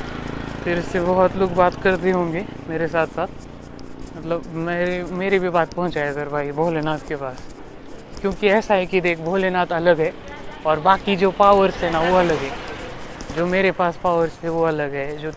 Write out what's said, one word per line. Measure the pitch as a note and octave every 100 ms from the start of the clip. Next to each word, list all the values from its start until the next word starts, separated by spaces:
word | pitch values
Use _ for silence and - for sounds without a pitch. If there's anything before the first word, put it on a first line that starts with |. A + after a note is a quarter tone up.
| - - - - - - F3
तेरे | F3
से | E3+ F#3
बहुत | F3 F#3 F#3 F#3+
लोग | F#3+
बात | F3 F3+ -
करते | G3 F#3 F3+
होंगे | F#3 E3+ D#3+ G#3 - -
मेरे | D#3+ D#3+
साथ | E3 D#3
साथ, | - F#3 - - - - - - - - E3
मतलब | D#3+ E3+ E3+
मेरे, | D#3+ E3 F3 F3+ F3+
मेरी | F3 F3+ F#3+ G3
भी | F3+
बात | E3+ D#3 -
पहुंचाया | F3 D3+ D3
कर | C#3+ D3
भाई | D3 C#3+
भोलेनाथ | C#3+ E3+ D#3+ D3+ D3+ -
के | D3
पास। | C3+ B2+ - - - - - - - -
क्योंकि | G3 F#3 G3+
ऐसा | G#3+ - G3
है | F3+
कि | F#3
देख, | F3 E3
भोलेनाथ | D#3+ F#3+ F#3 F3+ F3+
अलग | E3+ E3+ E3
है | D#3+ - - - - - D#3
और | D#3
बाकी | E3 G3 G3+ F#3+
जो | F#3+
पावर्स | F3 G3+ G3+ F#3+ -
है | E3+
ना | E3
वो | E3+ F#3
अलग | F3 D3
है। | C3+ B2 - - - - - - - D3+
जो | F3
मेरे | F#3 F#3+
पास | F3 F3 E3
पावर्स | F3+ E3+ E3 -
है | E3
वो | E3
अलग | E3 D3+ D3
है, | C#3 C#3 D3+
जो | D#3